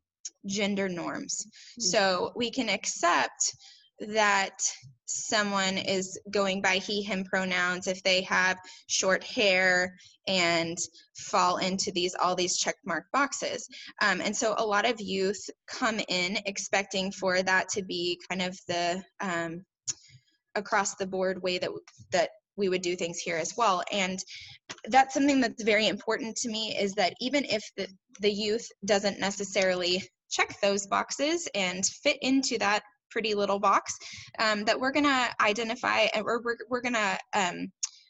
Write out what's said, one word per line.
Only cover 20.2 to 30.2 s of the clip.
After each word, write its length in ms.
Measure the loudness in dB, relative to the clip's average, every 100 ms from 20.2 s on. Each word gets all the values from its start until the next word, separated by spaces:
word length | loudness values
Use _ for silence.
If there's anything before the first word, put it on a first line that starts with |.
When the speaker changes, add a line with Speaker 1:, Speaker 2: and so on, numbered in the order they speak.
| _ _ _ -6
Speaker 1:
across 400 | 0 0 0 -4
the 120 | -4
board 340 | -2 -2 -2
way 160 | -2 -2
that, 140 | -4 -6 -14 -20 -2
that 180 | 0 0 -4 _ -2
we 140 | 0
would 140 | 0
do 120 | 0 -2
things 220 | -4 -4
here 200 | -4 -4
as 200 | -4 2
well. 260 | 2 2 0
And 280 | -2 -2 -4 -8 -14 -16 -18 -18 -14 2
that's 280 | 4 4
something 280 | 4 4 4
that's 220 | 2 0
very 240 | 2 4 4
important 480 | 0 -2 -2 -4 -6
to 120 | -6
me, 280 | -4 -4 -2
is 160 | -2
that 220 | 2 0 0
even 240 | 0 0 0
if 180 | -2 -4 -8
the, 120 | -10 -10 _ -2
the 100 | 0
youth 360 | 0 0 -2 -4 -8 2
doesn't 340 | 2 2 0
necessarily 840 | -2 -2 -2 2 2 2 0 0 -4 _